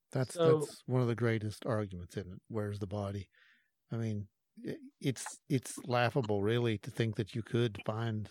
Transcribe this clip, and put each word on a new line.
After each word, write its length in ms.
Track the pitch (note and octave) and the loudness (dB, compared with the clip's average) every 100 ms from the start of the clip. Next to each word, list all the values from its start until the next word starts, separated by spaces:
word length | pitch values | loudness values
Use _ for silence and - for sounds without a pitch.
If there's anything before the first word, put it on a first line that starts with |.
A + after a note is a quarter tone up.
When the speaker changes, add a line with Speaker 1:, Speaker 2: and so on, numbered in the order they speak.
| _ | _
Speaker 1:
That's, 220 | C3 B2+ F3 | -2 -2 4
Speaker 2:
So 240 | E3 D#3 | 6 6
Speaker 1:
that's 240 | D3 - - | 4 -8 0
one 160 | B2+ | 2
of 60 | A#2+ | 2
the 80 | A2+ | 2
greatest 500 | A#2 A2+ G#2+ - - | 2 2 -2 -6 -2
arguments, 500 | G#2+ G#2 F2+ F2 - | -2 -2 -6 -8 -8
isn't 160 | F2 | -8
it? 100 | F#2 - | -12 -6
Where's 320 | A2+ G#2 G2+ | -4 -4 -4
the 80 | G2+ | -4
body? 400 | G#2 G2 G2+ G2 _ - _ _ _ _ | -4 -4 -6 -10 _ -20 _ _ _ _
I 60 | A#2 | -4
mean, 300 | A2+ G#2 G2 _ _ - A#3+ | -2 -4 -6 _ _ -12 -10
i-, 120 | E4 C4+ - | -10 -12 -4
it's, 380 | D3 A#2+ - - - | -4 -2 -8 -14 -2
it's 280 | C3+ - - - | -2 -2 -10 0
laughable, 560 | A#2+ A#2+ D3 G#2+ G#2 | 2 4 2 2 2
really, 360 | G2+ A#2+ A#2+ G#2+ | 4 4 2 0
to 140 | - | -2
think 260 | - A2+ G#2 | -2 0 0
that 180 | G#2+ A#2 | -2 -4
you 60 | |
could 400 | - A#2 A#2+ G#2 - | 0 2 2 0 -4
find 440 | A2 A#2 A2 G2+ | -2 -2 -2 -6